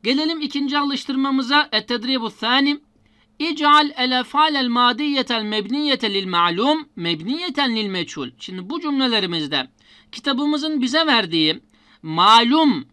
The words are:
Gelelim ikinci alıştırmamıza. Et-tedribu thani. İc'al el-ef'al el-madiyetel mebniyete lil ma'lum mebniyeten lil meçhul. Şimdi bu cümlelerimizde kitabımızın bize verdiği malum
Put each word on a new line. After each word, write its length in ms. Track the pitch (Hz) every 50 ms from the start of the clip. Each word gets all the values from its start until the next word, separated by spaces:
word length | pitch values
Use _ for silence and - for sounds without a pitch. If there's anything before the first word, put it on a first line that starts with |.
| -
Gelelim 380 | 208 262 285 311 320 339 320
ikinci 360 | 302 277 - 277 277 277 277 294
alıştırmamıza. 920 | 285 285 277 262 - - 269 262 269 277 269 262 269 233 277 294 302 294
Et-tedribu 580 | - 214 214 - 240 240 214 247 269 262 233 226
thani. 500 | 214 - - 226 247 269 277 285 294 294 _ _ _ _ _ _ _ _ _ _ _ _
İc'al 520 | 294 330 311 294 302 294 294 302 302 294 285 -
el-ef'al 580 | 254 254 254 254 247 - - 285 302 320 302
el-madiyetel 880 | 285 262 247 233 247 247 240 240 220 294 294 285 269 254 - 247 226 214
mebniyete 720 | 214 214 214 202 202 247 285 302 294 269 - - 220 202
lil 140 | 196 196 185
ma'lum 640 | 180 175 170 175 170 170 226 277 302 320 302 _ _
mebniyeten 800 | - 170 170 170 156 160 196 262 330 349 359 262 - 285 262 233
lil 120 | 220 214 202
meçhul. 420 | 190 180 175 - - 156 135 123 123 _
Şimdi 300 | - - 185 185 180 190
bu 120 | 277 339
cümlelerimizde 840 | - 302 285 269 269 254 233 214 190 180 175 165 151 143 143 143 131 131 _ _ _ _ - - _ _
kitabımızın 720 | - - - 285 277 240 294 294 302 302 277 311 311 285
bize 240 | 247 254 247 311 330
verdiği 540 | 311 269 233 208 170 160 165 156 156 156 - _ _ _ _ _ _ _ _
malum 840 | - 160 156 165 175 202 220 233 240 233 269 320 320 294 220 151 123 _